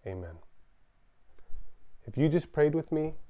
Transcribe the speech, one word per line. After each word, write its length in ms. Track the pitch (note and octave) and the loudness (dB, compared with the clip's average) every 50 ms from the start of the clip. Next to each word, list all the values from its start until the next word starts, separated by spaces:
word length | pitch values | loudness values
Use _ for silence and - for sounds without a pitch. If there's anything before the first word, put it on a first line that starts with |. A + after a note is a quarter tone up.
| _ F#2+ | _ -8
amen. 300 | F#2+ F#2 F2+ E2+ E2+ E2 - - - - - _ _ _ - _ _ _ _ _ _ _ - - - - - - - - - - - - - - - - - - | -8 -8 -8 -10 -12 -14 -16 -18 -20 -20 -20 _ _ _ -20 _ _ _ _ _ _ _ -20 -20 -16 -16 -2 -2 0 0 0 -4 -6 -8 -14 -16 -14 -14 -14 -6
If 100 | G#2+ B2+ | 0 4
you 120 | C#3+ D#3 | 4 6
just 240 | D3 E3+ - - - | 4 4 0 0 2
prayed 200 | - D3 D3+ D3+ | 4 4 4 4
with 160 | E3 D#3 - | 2 0 0
me 260 | D#3+ D#3 D#3 D#3 D#3 - - | 0 0 0 0 -2 -4 -6